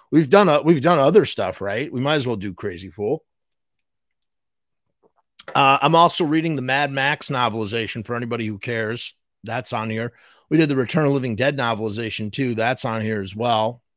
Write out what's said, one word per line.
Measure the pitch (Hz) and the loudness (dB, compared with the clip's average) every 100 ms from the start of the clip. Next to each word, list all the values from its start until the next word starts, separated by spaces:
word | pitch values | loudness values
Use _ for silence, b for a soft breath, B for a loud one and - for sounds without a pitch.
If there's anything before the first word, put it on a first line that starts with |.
| b | b
We've | 147 143 | 2 6
done, | 196 190 | 6 6
uh, | 147 | 4
we've | 156 170 | 4 4
done | 147 170 | 4 4
other | 139 196 151 | 6 6 4
stuff, | - 95 - | 0 -4 -4
right? | 98 107 147 | -4 -4 -4
We | 123 | -4
might | 139 151 | 0 0
as | 123 | 0
well | 110 | -4
do | 98 | -6
Crazy | 92 104 87 92 | -8 -10 -10 -14
Fool. | 107 104 156 _ _ _ _ _ _ _ _ _ _ _ _ _ _ _ _ _ _ _ _ _ _ - | -6 -4 -4 _ _ _ _ _ _ _ _ _ _ _ _ _ _ _ _ _ _ _ _ _ _ -6
Uh, | 127 135 139 | 2 4 4
I'm | 147 165 | 4 6
also | 170 - | 4 2
reading | 160 156 165 147 | -2 0 -2 -4
the | |
Mad | 127 139 143 | -2 -2 -2
Max | 139 139 151 - | -2 -2 -2 -4
novelization | 135 120 110 104 117 107 117 104 | -2 -2 -2 -4 -6 -6 -8 -8
for | 120 | -8
anybody | 120 117 110 | -6 -6 -6
who | 101 | -8
cares. | - 117 107 120 - - _ _ | -6 -4 -4 -6 -10 -16 _ _
That's | 107 120 127 | -10 -8 -6
on | 120 110 | -6 -4
here. | 110 117 - b b b | -4 -6 -10 b b b
We | 156 | 2
did | 156 | 2
the | 135 | 2
Return | 120 160 147 | 0 0 0
of | |
Living | 139 127 107 | 0 -2 -2
Dead | 135 135 | -2 0
novelization | 120 110 110 104 110 - 107 | -2 -2 -4 -6 -8 -8 -8
too. | 120 131 | -4 -4
That's | 110 113 127 123 | -2 -2 -2 -4
on | 113 | -4
here | 110 107 | -4 -4
as | 95 98 | -6 -4
well. | 120 110 110 123 _ | 0 2 0 -4 _